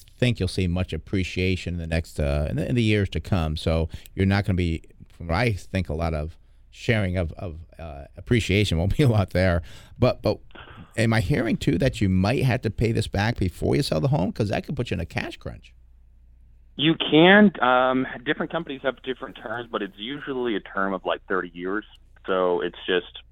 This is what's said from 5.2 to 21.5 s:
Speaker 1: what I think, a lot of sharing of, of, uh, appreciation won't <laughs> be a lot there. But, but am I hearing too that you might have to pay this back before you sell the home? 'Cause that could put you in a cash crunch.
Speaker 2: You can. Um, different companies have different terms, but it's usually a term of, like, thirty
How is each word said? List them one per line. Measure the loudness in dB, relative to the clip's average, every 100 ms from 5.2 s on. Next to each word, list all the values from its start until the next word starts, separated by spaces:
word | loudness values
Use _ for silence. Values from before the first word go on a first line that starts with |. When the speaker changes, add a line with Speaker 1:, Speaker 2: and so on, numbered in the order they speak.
| -4
Speaker 1:
what | 0
I | 0
think, | -2 -4 -4 -2
a |
lot | -4 -2
of | -2 -6 -10 -20 -20 -20
sharing | -6 0 0 2 0
of, | -2
of, | -6 -12 -12 -16 -16
uh, | -16 -14 -16 -18
appreciation | 0 0 4 4 4 2
won't | 0 4
<laughs> |
be |
a | 4
lot | 4 2
there. | 2 2 2 -2 -16 -18 0
But, | 2 2
but | -2 -2 -8 -20 -18 -20 -10 0
am | 2
I | 2
hearing | 2 0 0 0
too | 0 2
that | 0 2
you | 2
might | 4 2 2
have | 2 0
to | -2
pay | 0 0
this | 0 0
back | 0 0 0
before | -2 -2 0 0
you |
sell | 0 0
the | 0
home? | 0 0
'Cause | -2 -2
that | -2
could | -4 -8
put | -6
you |
in | -6
a | -6
cash | -6 -8 -10
crunch. | -14 -14 -20 -20 -20 -20 -20 -20 -20 -20 -20 -20 -18 -2
Speaker 2:
You | 0
can. | 0 4 6 8 10 8 6
Um, | 2 4 4 0 -2 -6
different | -6 -4 -4
companies | -6 -8 -6
have | -6 -6
different | -10 -10 -12 -14
terms, | -12 -10 -6
but | -6
it's | -6 -8
usually | -12 -10 -8 -6 -4 -4
a |
term | -6 -4 -4
of, | -2
like, | -4 -6 -2
thirty | -4 -4